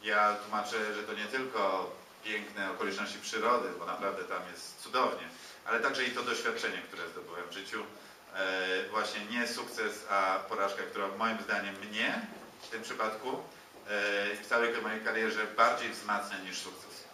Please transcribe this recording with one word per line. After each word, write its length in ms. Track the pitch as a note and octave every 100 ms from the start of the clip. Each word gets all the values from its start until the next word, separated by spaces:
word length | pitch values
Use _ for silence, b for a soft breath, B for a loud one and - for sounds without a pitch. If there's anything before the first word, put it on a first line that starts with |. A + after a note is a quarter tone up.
Ja 320 | G#2+ G#2+ G#2+
tłumaczę, 600 | G#2 G#2+ G#2+ G#2 A2+ G#2+
że 80 | G#2
to 100 | G#2
nie 120 | G#2+
tylko 640 | G#2+ C3 C3 A2 G2 F#2+ F2+ - - -
piękne 460 | G#2+ G#2+ G2+ G2+ F#2+
okoliczności 480 | F#2 G2+ F#2+ G#2 -
przyrody, 500 | - A2 A2+ A#2+ F#2+ F2
bo 80 | F2+
naprawdę 380 | - G2 F#2+
tam 180 | F2+ F#2 F2+
jest 280 | F2 - -
cudownie, 480 | - B2+ B2+ - - B B B -
ale 140 | A#2
także 240 | C3+ C3
i 60 | B2
to 120 | B2+
doświadczenie, 560 | B2 A#2 A#2 A2 A2+ F#2
które 300 | E2 F2 E2+
zdobyłem 400 | F2 F2 E2+ F2
w 40 |
życiu. 300 | F#2+ G2 G#2+ G2+ B B B -
E, 540 | F#2+ F#2+ F#2+ F#2 F#2 F#2+
właśnie 360 | G#2+ - G#2+
nie 240 | G#2 A#2+ A#2
sukces, 560 | A#2+ A2 - G#2+ - -
a 280 | G2 F#2+ F#2+ -
porażka, 340 | G2+ G2 - F2+
która 180 | G2+ G2
moim 300 | G2+ A2 G#2+
zdaniem 320 | - - G3 G3 G#2+
mnie 380 | G#3+ - - G#3+ - - -
w 60 | -
tym 140 | A2+
przypadku, 460 | - A#2 A2 G#2+ B2+
e, 120 | B2+ - B B - G#2 G#2 G#2 G2+ G2+ G#2+
w 100 | -
całej 360 | A#2+ A#2 A#2
mojej 180 | A2+ A2
karierze 460 | A2+ A2 A2 G#2+ G#2+ -
bardziej 340 | A#2 A#2+ A2+
wzmacnia 480 | - - G2+ G#2 G2+
niż 200 | F#2 F2
sukces. 460 | D#2 D2 - - -